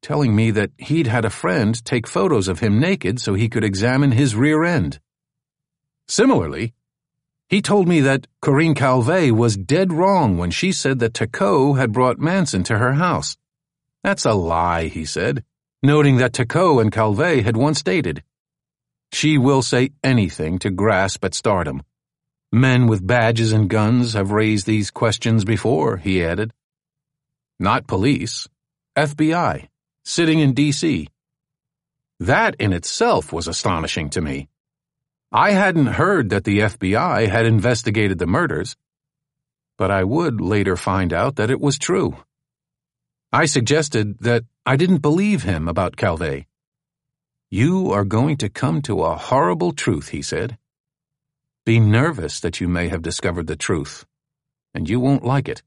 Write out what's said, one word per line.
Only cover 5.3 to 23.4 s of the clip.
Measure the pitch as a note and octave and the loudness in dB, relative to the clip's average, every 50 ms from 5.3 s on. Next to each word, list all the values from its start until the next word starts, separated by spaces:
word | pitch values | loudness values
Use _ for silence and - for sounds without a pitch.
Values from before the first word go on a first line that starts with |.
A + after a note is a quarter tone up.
| _ _ _ _ _ _ _ _ _ _ _ _ _ _ _ _ | _ _ _ _ _ _ _ _ _ _ _ _ _ _ _ _
Similarly, | - - G#3+ C4 C4 D#3+ F2+ D2+ C#2 D2+ G#2+ A#2+ - _ _ _ _ _ _ _ _ _ _ _ _ _ _ _ | 0 2 4 4 4 2 0 -2 -4 -6 -6 -8 -8 _ _ _ _ _ _ _ _ _ _ _ _ _ _ _
he | - G#3 F#3 | -2 -2 0
told | - G3+ G#3 F#3+ E3+ | 2 2 2 4 4
me | F3 D#3+ | 4 4
that | C3+ C3+ C3+ C3+ - - _ _ - | 4 4 2 0 -2 -6 _ _ 0
Corinne | D3+ C#3 C3+ E3 E3 D3+ | 0 2 2 4 2 2
Calvé | - C#3+ C3+ B2+ B2+ A#2 A#2+ E3 F#3+ E3+ C3+ | 2 2 2 2 2 2 2 2 2 2 2
was | A2+ A2 A#2+ A#2+ G#2 | 2 4 2 2 0
dead | G2 F#2 F2 C3+ E3 F#3+ F#3+ E3+ | -2 -2 0 0 0 2 0 0
wrong | D#3 F3+ F#3+ G3+ F#3 D#3 A2+ F#2 | 0 2 2 2 4 2 2 0
when | E2+ F2 F2 | 0 -2 -2
she | E2 - - F#3 F#3 | -4 -2 -2 -2 -2
said | - - C#3 C3+ C3 | 0 0 -2 0 0
that | A#2 A2+ A#2 | 0 -2 -2
Taco | - A#2+ A2+ - - G3 G3+ G3 D3 C3 C#3+ C#3+ | -2 -6 -4 -2 -2 0 2 2 4 4 4 2
had | C3 C3 A#2 G#2 | 2 2 0 2
brought | A#2+ B2+ B2+ A#2 - | 2 2 2 2 0
Manson | C3 D#3+ F3+ G3 F3+ C#3+ - G2 F2+ | -2 0 0 0 0 0 0 -2 -2
to | - A#2 G#2 | 0 0 0
her | A#2 B2 C3 | 2 2 2
house. | C#3+ F3 F3+ D3+ F2 D2 - - _ _ _ _ _ _ _ _ _ _ _ _ _ _ | 2 0 0 0 -2 -4 -6 -10 _ _ _ _ _ _ _ _ _ _ _ _ _ _
"That's | - G3 - - | -2 -2 0 0
a | C#3 A2+ | 0 2
lie," | G2+ F2 E2 E2 E2 E2+ F2 E2+ E2+ E2 D#2 | 2 0 0 0 0 0 0 0 -2 -4 -4
he | - D#2+ D#2+ | -6 -8 -10
said, | D2+ - F2+ F2+ A#2 C#3+ C3 - _ _ _ _ _ _ _ - | -8 -6 -4 -4 -4 -4 -6 -8 _ _ _ _ _ _ _ 0
noting | C3+ D3 D3+ D3 C#3+ C3+ | 2 4 4 4 4 4
that | B2 B2+ B2 A#2 | 4 2 2 0
Taco | - B2+ A#2 - D#3 - A2+ D#3 A#2 | -2 -4 -2 0 0 2 4 4 4
and | A2+ G#2+ - | 2 2 0
Calvé | A2 A2 A2 G#2 G2 D3+ F3 E3 C3+ A2+ | 0 0 0 0 0 0 0 0 0 0
had | G#2 A2+ | 0 0
once | A2 C3 D3 D#3 D3 - | 0 0 0 0 -2 -2
dated. | - F#3 F#3 C#3+ - D2+ D2 - _ _ _ _ _ _ _ _ _ _ _ _ _ _ _ _ _ - | -2 -2 -2 -2 -4 -6 -8 -12 _ _ _ _ _ _ _ _ _ _ _ _ _ _ _ _ _ -8
"She | - - D3+ D#3 C#3+ | -2 0 2 2 4
will | A#2+ C3+ C#3+ C3+ B2+ | 4 4 4 4 2
say | - - B2 B2 C3+ - _ - | 2 2 0 0 0 -2 _ 0
anything | C3+ C3 A#2+ G2+ E2+ - - D#2 D#2 F2 F2+ | 2 2 2 2 0 -2 -4 -6 -4 -4 -4
to | - G#2+ | -4 -4
grasp | F#2+ F2+ G2 A2 G#2 F#2 F#2+ F#2+ - - - | -2 0 0 2 2 2 0 0 -2 -4 -6
at | F#2+ - | -6 -6
stardom. | - - A2+ G#2 F#2 E2+ D2+ C#2+ C#2 C#2+ _ _ _ _ _ _ _ _ _ _ _ _ _ | -4 -2 0 0 0 -2 -4 -6 -10 -12 _ _ _ _ _ _ _ _ _ _ _ _ _
Men | - A2+ C3 C3 B2+ B2 B2 | 2 2 4 4 4 4 4
with | A2+ A2 G2+ F2+ | 4 2 0 0
badges | F#2 B2 B2 A2+ A2 A#2+ A#2 | 0 2 2 2 2 2 2